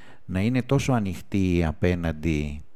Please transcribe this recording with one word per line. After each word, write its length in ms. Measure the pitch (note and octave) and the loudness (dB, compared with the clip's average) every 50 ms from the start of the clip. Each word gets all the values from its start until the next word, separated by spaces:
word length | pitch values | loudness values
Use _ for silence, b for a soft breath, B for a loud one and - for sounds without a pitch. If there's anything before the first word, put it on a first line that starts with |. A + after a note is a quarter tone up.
| B B B B B | B B B B B
να 160 | - F2+ F#2 | -4 -2 0
είναι 220 | G2 A#2 C3 B2+ A#2 | 0 2 0 0 0
τόσο 300 | - C#3 C#3 - - B2+ | 2 2 2 4 2 2
ανοιχτή 720 | A#2 G#2 F#2+ E2+ - - - - G2 F#2+ F#2 F2 E2+ E2+ | 2 2 0 -4 -6 -8 -4 0 2 2 4 4 4 2
απέναντι 960 | D#2+ D2+ - - F2+ F2+ F2 E2+ E2 D#2 D#2 D2+ E2 D#2 D2+ D2+ D2 D2 D2+ - - - | 2 0 2 2 2 2 2 0 -2 -2 -2 0 0 0 0 0 -4 -6 -8 -10 -14 -14